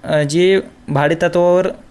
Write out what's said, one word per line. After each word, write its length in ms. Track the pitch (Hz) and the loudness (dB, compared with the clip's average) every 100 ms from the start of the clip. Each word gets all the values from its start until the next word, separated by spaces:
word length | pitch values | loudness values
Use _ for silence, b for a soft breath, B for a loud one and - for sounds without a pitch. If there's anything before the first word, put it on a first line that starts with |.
अ, 180 | - 151 | -2 -2
जे 380 | 147 160 185 190 - - - | 0 2 2 2 -2 -18 -6
भाडेतत्वावर 800 | 143 147 160 175 175 175 180 185 - - | -2 -2 -2 -2 0 2 2 0 -8 -20